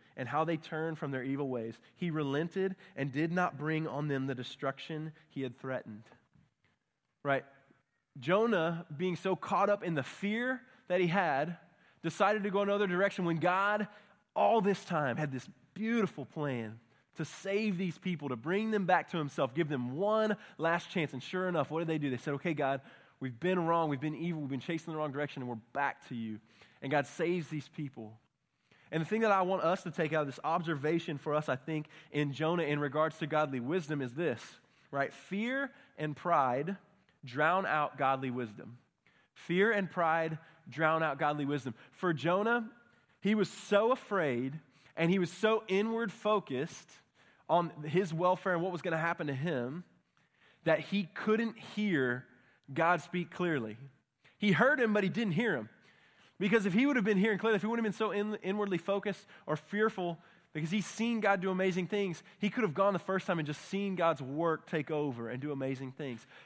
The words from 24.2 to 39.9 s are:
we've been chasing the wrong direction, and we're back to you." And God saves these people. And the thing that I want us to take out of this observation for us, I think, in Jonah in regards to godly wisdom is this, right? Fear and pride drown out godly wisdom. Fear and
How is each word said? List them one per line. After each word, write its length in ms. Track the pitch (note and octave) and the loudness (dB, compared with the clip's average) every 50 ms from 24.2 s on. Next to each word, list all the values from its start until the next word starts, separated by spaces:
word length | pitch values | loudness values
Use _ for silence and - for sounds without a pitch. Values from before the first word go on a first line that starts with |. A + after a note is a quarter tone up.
| E3 F3 E3+ D#3 | -4 -4 -2 -4
we've 80 | D3 C3 | -4 -4
been 100 | C#3 C3 | -4 -4
chasing 340 | - - E3+ D#3+ - - D#3+ | -4 -4 -6 -6 -6 -6 -6
the 40 | D#3 | -4
wrong 140 | D3+ D3+ | -4 -4
direction, 300 | C3 C#3+ D3 C#3+ - C#3+ | -2 -4 -4 -4 -4 -6
and 80 | B2+ B2 | -6 -6
we're 60 | A#2+ A2 - _ - | -6 -8 -10 _ -4
back 340 | C3+ C#3+ C#3 - - - - | -2 -2 -2 -2 -4 -10 -10
to 60 | C3 | -8
you." 240 | A#2 A2+ A2 G#2+ G#2+ - _ _ _ - - _ _ | -6 -6 -6 -8 -10 -12 _ _ _ -20 -20 _ _
And 80 | - C3+ | -4 0
God 160 | D3+ D3 C#3 | 0 0 0
saves 440 | - - - E3+ E3 F3+ F3+ D#3 - | 0 -2 -2 -2 0 0 -2 -4 -4
these 180 | D#3 D#3 - - | -6 -8 -8 -8
people. 500 | - - D3+ C3+ - - A2 G#2+ A2 A2+ _ _ _ _ _ _ _ _ _ _ _ _ _ _ | -10 -10 -10 -10 -10 -12 -14 -14 -16 -20 _ _ _ _ _ _ _ _ _ _ _ _ _ _
And 120 | - D#3+ | -4 -4
the 40 | D#3+ | -2
thing 140 | D3+ G#3 A3+ | 0 0 2
that 140 | A3+ G#3+ G3+ | 4 4 4
I 80 | F#3+ | 4
want 220 | F#3 F3+ F#3+ F#3 - | 4 2 2 2 2
us 200 | E3 F3+ F#3+ - | 2 2 0 -2
to 80 | F#3 | -4
take 220 | D3 - E3 D#3 D#3 | -2 -2 0 0 2
out 80 | D#3 | 0
of 60 | D3+ C#3 | 0 0
this 120 | C3 - - | -4 -4 -2
observation 720 | D3 E3 F3 E3 D#3+ D#3+ C#3+ C3 D3+ E3 E3+ E3 - D#3+ C#3 | -2 0 0 0 -2 -2 0 0 0 0 0 0 -2 -6 -4
for 160 | - D#3 D3 | -2 0 0
us, 160 | D3+ D3+ - | 0 0 0
I 80 | C3 B2+ | -2 -2
think, 320 | - - D#3+ D3+ D3 - - - - - - | -2 -4 -4 -4 -4 -6 -12 -20 -16 -6 -2
in 180 | D3 D3 C#3+ | -2 0 0
Jonah 320 | C3+ A#2 D#3 D#3 F3 F3 E3 | 0 0 0 2 2 2 2
in 160 | D3 D3 D3 | 2 0 0
regards 380 | D3 C#3+ C3 D3+ D#3 D#3+ D3+ - | 0 0 2 2 2 0 0 -2
to 100 | E3 C#3 | -4 0
godly 320 | D3+ D3+ D#3 C#3+ C3+ B2+ | 2 2 2 2 0 -2
wisdom 420 | A#2 B2+ E3 F#3+ E3 C#3+ D#3 C#3+ | -2 -2 -2 -2 -2 -2 -2 -4
is 120 | C3+ B2 A#2 | -4 -4 -4
this, 480 | C#3+ F3 D#3 A#2+ A#2 - - - - _ _ _ _ _ _ | -2 -2 -2 -2 -2 -6 -12 -20 -20 _ _ _ _ _ _
right? 240 | - C#3 C#3 - - | -2 -2 -2 -2 -4
Fear 600 | - - - F#3 G3+ A3 A#3+ C4 C4+ C#4 C4+ - - - - _ - | -8 -10 -6 -4 -4 -2 -2 -2 -2 -4 -4 -8 -12 -20 -20 _ -6
and 180 | D#3 D3+ D3 | -6 -6 -6
pride 640 | - - F3+ E3+ D#3 C3+ B2+ B2 C3 D3 E3+ G3+ F#3 - _ _ _ _ _ _ _ - | -4 0 2 4 4 4 4 2 0 -2 -4 -6 -8 -12 _ _ _ _ _ _ _ -16
drown 400 | C3 A#2 C3 D3+ D#3+ F3+ F#3+ G3 | -8 0 2 4 4 4 4 2
out 320 | - C#3+ D3+ D3 - - C#3 | 2 2 0 0 -2 -2 0
godly 340 | C#3+ C3+ C3+ C3 C3 C3 | 2 2 2 2 0 -2
wisdom. 460 | A#2+ B2 B2 A2 G2+ - D2+ G#2 A#2+ A#2+ _ _ _ _ _ _ _ _ _ _ _ | -4 -4 -6 -6 -8 -12 -16 -16 -16 -20 _ _ _ _ _ _ _ _ _ _ _
Fear 400 | - - - F3 F3+ G3 A3+ A3 | -12 -6 -2 2 4 4 4 4
and 180 | G#3 F#3+ E3 | 2 0 0